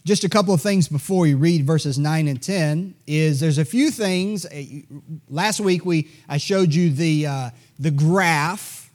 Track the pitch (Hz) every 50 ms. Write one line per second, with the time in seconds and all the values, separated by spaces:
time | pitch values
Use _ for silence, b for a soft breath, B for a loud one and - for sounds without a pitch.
0 | B 160 208 196 - 185 - 208 202 180 196 156 - 208 202 196 165 - 151 143
1 | - - 196 185 175 156 143 131 147 170 175 165 139 135 165 156 - 147 131 139
2 | 143 151 156 160 160 147 139 123 - - 190 190 160 151 151 160 185 196 180 _
3 | _ - 151 151 160 156 151 131 156 165 147 143 160 - - 240 277 311 247 -
4 | 214 190 185 180 185 202 214 196 170 175 - 147 139 123 123 147 - - 135 143
5 | - - 160 151 - _ 135 151 185 214 214 - 208 190 180 180 - 180 170 160
6 | 147 B B B B B 143 147 - - 196 190 190 170 143 165 180 170 139 131
7 | 170 160 156 151 151 147 139 135 131 117 113 b b b b b 135 160 143 139
8 | 151 156 175 196 185 170 165 147 143 165 185 208 - - - - - - _